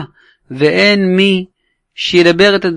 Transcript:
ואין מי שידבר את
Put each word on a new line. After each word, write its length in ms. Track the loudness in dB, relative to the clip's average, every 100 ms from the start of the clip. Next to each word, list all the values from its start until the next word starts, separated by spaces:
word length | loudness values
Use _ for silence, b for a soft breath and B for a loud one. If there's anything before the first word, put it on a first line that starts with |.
| -2 b b b _
ואין 640 | -2 -2 2 0 0 0 0
מי 300 | 0 -2 -6 _ _ _ _ -12
שידבר 600 | -2 2 2 2 2 0
את 100 | -4